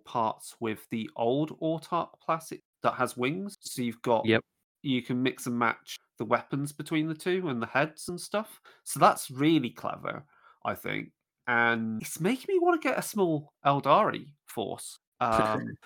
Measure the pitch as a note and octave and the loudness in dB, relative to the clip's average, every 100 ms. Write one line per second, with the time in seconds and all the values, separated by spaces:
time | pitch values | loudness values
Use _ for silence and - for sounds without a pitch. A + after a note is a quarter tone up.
0 | - B2 A2 - - - A2+ G#2+ - A#2 | -6 -2 0 -2 -10 -6 -4 -4 -6 -6
1 | A2 - A#2 C3+ D#3 - D#3+ D#3+ - E3+ | -6 -2 0 2 0 -4 -4 -4 -4 -4
2 | - - - D#3+ - - - _ A#2+ A#2+ | -4 -8 -4 -4 -4 -16 -16 _ -2 2
3 | B2 B2 B2+ F3 G3+ - - - A#2+ A2 | -2 0 -2 -2 -6 -10 -12 -4 -4 -4
4 | - A2+ A2 A2 - _ _ _ D3 B2+ | 2 2 4 2 0 _ _ _ -2 -2
5 | A#2+ B2 B2+ B2+ C3+ A#2+ A#2 A2+ - - | -2 0 0 -2 -4 0 2 0 -8 -18
6 | - _ A2+ A#2 - C#3 C#3+ - D3+ D#3+ | -18 _ 0 0 0 -4 -6 -8 -4 -2
7 | D#3 D#3 F3+ F#3 F3+ A#2+ A2+ C3 D#3 - | -2 -4 -2 -2 -2 -4 0 2 0 -2
8 | - F3 - G#3 A3 - - - - - | -10 -8 -4 -4 -4 -12 -20 -20 -10 4
9 | F3+ - - C3 D3+ D#3+ A#2+ - - - | 4 4 -4 0 4 4 2 -4 -8 -6
10 | - - - _ _ _ - G2 G2 G#2 | -8 -8 -12 _ _ _ -6 -6 -4 -6
11 | A2+ _ _ _ - A#2+ A#2 A#2 A2+ A2 | -6 _ _ _ 0 2 4 2 -2 -6
12 | - - E3+ C4 - F#4+ F4 E4+ C#4 - | -8 -2 0 0 0 2 4 2 0 -2
13 | - G#3+ F3+ D3+ D3 _ C#3+ C#3+ C3+ E3 | -2 0 2 2 -2 _ 2 2 6 4
14 | G3+ A2 - - - - F#2+ F2+ - - | 4 0 -10 -20 -12 -6 -4 -6 -10 -18
15 | _ _ A#2+ A2+ A2 G#2+ A#2 - | _ _ 2 4 4 0 -4 -10